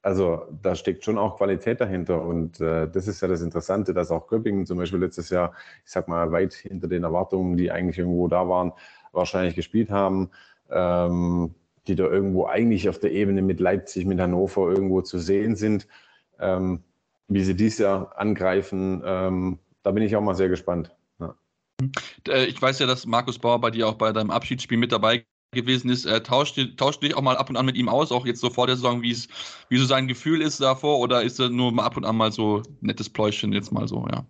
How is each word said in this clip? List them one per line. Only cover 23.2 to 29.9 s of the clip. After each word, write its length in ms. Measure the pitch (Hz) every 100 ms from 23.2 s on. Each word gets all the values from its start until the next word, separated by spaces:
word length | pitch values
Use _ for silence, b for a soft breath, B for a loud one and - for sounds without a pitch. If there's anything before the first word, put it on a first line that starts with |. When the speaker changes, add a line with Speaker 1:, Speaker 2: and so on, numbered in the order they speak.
| 127 117
Speaker 2:
Bauer 200 | 120 120
bei 120 | 117
dir 160 | 113 110
auch 80 | 110
bei 180 | 110
deinem 160 | 110 107
Abschiedsspiel 480 | 117 - 127 - 117
mit 140 | 120
dabei 340 | 110 107 120 - _ _
gewesen 380 | 127 120 127 123
ist. 160 | 123 -
Äh, 160 | 110
tauscht 360 | - 127 147 -
ihr, 180 | 131 -
tauscht 260 | 135 147
du 60 | 143
dich 80 | 143
auch 60 |
mal 160 | 135 127
ab 120 | 135
und 80 | 123
an 80 | 131
mit 120 | 127
ihm 120 | 120
aus, 220 | 123 151
auch 140 | 123 123
jetzt 160 | 117
so 80 | 123
vor 180 | 123 127
der 80 | 127
Saison, 260 | 123 120
wie 100 | 120
es, 180 | 120 - B B B -
wie 80 | 123
so 80 |
sein 220 | 131